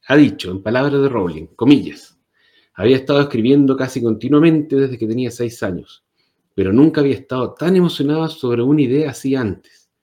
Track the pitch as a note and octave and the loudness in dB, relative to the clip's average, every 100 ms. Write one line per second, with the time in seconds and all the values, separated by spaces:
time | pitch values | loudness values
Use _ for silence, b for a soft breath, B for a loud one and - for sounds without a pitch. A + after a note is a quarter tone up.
0 | - C#3+ C3+ G2 F#2 F#2+ G#2+ B2 C#3+ C#3 | 2 4 4 2 -10 -8 -4 -2 0 0
1 | C#3 A#2+ F2+ D#2 - - A#2+ C#3 E2+ - | 0 0 -4 -6 -14 -2 4 4 2 -14
2 | - _ _ _ _ _ _ - G#2 C3 | -20 _ _ _ _ _ _ -2 2 2
3 | C3+ C#3+ C#3+ B2 A2+ C#3+ C#3 C3 C3 C3+ | 2 0 0 -2 2 4 4 0 -4 -4
4 | A#2 G#2+ A#2+ D3 E3 D#3+ D3 C#3 C3+ A#2 | -4 -4 0 2 4 2 0 0 -2 -4
5 | A2 A#2 B2+ A#2+ A#2+ A2+ G#2+ F2 D2 - | -6 -4 -6 -6 -8 -6 -8 -8 -12 -20
6 | _ _ _ _ _ - F#2+ A2 D#3 D#3 | _ _ _ _ _ -4 0 4 4 4
7 | C#3 A#2+ - C3 A#2+ - D#3+ F#3 F3 - | -2 -2 -6 -6 -6 -4 0 2 0 -2
8 | C#3+ D#3 D#3+ D#3 B2 A#2 B2 D3+ C3 C3+ | -2 -2 -4 -6 -4 -2 0 2 2 0
9 | D#3 A#2+ C#3 C3+ A2+ F2+ _ _ _ _ | -2 -6 -4 -2 -4 -6 _ _ _ _